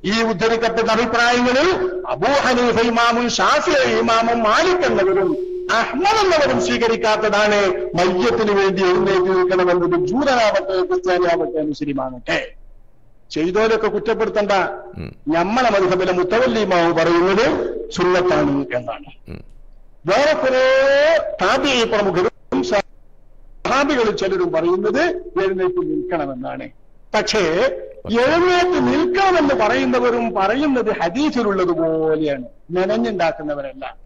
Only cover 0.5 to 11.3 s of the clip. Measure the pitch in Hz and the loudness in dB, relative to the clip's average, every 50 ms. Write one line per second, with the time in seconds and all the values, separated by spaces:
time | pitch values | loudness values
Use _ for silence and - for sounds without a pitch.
0.5 | 233 226 226 220 - 226 226 220 220 220 240 226 233 233 240 240 247 247 247 254 | 0 2 0 0 0 0 0 0 0 0 0 0 0 2 2 2 2 2 2 2
1.5 | 247 262 311 370 370 - 370 - - - - - 127 131 170 254 285 277 - 247 | 2 2 2 2 0 0 -2 -4 -4 -6 -6 -6 -4 -2 0 2 2 2 2 2
2.5 | 254 240 247 240 226 220 233 233 226 233 233 240 240 233 240 240 - - 214 208 | 0 2 2 0 2 2 0 0 2 2 2 2 2 2 0 -2 0 0 2 2
3.5 | 262 302 285 349 311 277 254 240 226 220 226 233 226 226 226 233 240 240 226 208 | 2 2 2 2 2 2 2 2 2 0 2 2 2 2 2 0 0 0 2 2
4.5 | 220 277 330 370 359 359 320 240 - 202 196 190 185 190 190 175 151 - - - | 2 2 2 2 2 2 2 0 2 2 2 2 2 2 0 0 -2 -4 -4 -6
5.5 | - - - - 196 226 220 - - 269 359 403 440 440 403 381 339 302 285 262 | -8 -8 -4 -2 0 0 0 -2 -2 -2 0 2 2 2 2 2 4 4 2 2
6.5 | 254 247 247 240 247 233 233 226 226 - 220 220 214 214 214 214 202 202 214 214 | 2 0 0 0 0 0 0 0 0 0 0 0 0 2 0 0 2 2 2 2
7.5 | 208 202 202 190 180 - - - - 165 180 185 185 180 233 240 - 220 220 208 | 2 2 2 2 0 -2 -4 -4 0 0 0 2 2 2 0 0 2 2 0 2
8.5 | 202 196 196 190 185 185 190 180 180 - - 202 190 185 180 190 190 185 180 180 | 2 2 2 2 2 2 2 2 2 2 2 2 2 2 2 2 2 2 2 2
9.5 | - 370 - - - - 170 170 175 170 180 180 190 254 294 277 262 240 226 208 | 2 2 2 2 2 2 2 0 0 0 0 0 0 0 0 2 2 2 2 2
10.5 | 196 196 - - 190 185 370 359 370 359 180 185 180 180 180 170 | 2 0 -2 0 -2 -2 -2 0 -2 -2 0 0 0 0 2 0